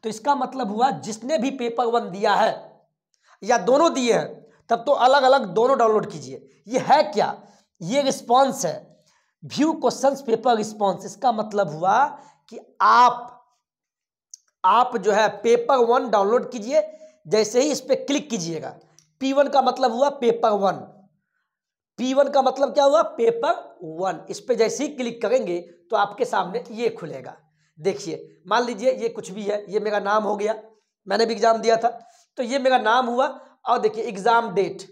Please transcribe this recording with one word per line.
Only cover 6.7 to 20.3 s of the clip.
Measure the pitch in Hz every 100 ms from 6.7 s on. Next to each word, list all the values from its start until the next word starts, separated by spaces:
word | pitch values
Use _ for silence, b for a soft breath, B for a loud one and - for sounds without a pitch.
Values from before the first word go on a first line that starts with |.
| 247
है | 143 269 -
क्या? | 208 147 - b b b _
ये | 165 269
रिस्पॉन्स | 269 - 202 240 269 - 170
है, | 143 - _ _ _ _ _
व्यू | 143 - 302 311
क्वेश्चंस | 247 - 262 277
पेपर | - 226 247 226
रिस्पॉन्स। | 214 - 202 180 202
इसका | - 254
मतलब | 220 214 208 190
हुआ | 151 180 220 285 B B B _
कि | 226 - _
आप, | 214 233 247 - - - _ _ _ _ _ _ _ _ _ - _ _
आप | 185 214 247 233
जो | 190
है | 202 214 208
पेपर | 233 233 - 269 233
वन | 247 262
डाउनलोड | 208 196 240 220
कीजिए, | 240 208 302 302 B B B -
जैसे | 208 214 247
ही | 294
इस | 269
पे | - 175
क्लिक | - 294 -
कीजिएगा, | 226 165 160 127 - b b b _
पी | 262
वन | 269 277
का | 285
मतलब | 254 247 254
हुआ | 233 277 285
पेपर | 240